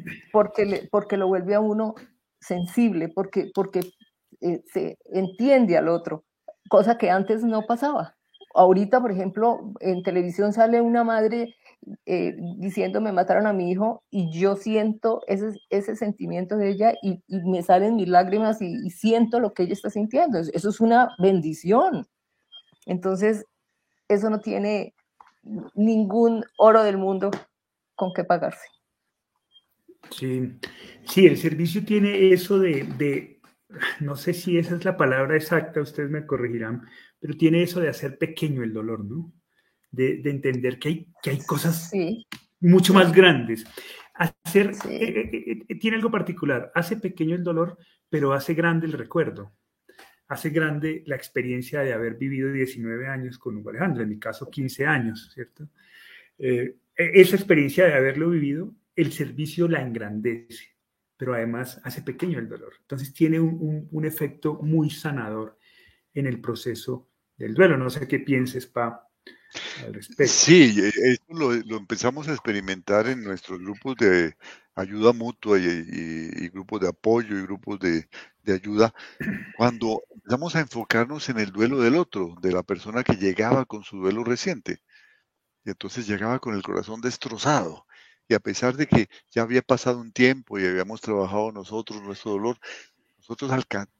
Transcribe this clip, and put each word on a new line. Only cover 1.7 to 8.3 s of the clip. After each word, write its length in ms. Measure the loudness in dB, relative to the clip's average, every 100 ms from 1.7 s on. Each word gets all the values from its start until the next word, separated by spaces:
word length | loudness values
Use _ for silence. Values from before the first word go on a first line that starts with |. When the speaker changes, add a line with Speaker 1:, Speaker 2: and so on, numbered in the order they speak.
| -2 -4 -8 -18 _ _ _
Speaker 1:
sensible, 680 | -8 -6 -4 0 2 2 -2
porque, 420 | -4 -4 -4 -2
porque, 260 | -2 -2 -4 -6 -10 _ _ _ _
eh, 200 | -4 -4 -6
se 280 | -6 -6 -8 -6
entiende 720 | -4 -4 0 4 4 6 4
al 100 | 2
otro, 360 | 0 -4 -10 -12 _ -20 -20 4
cosa 300 | 4 6 2
que 120 | 2
antes 340 | 2 2 0
no 180 | 0 -2 -2
pasaba. 480 | -2 -2 -2 -6 _ _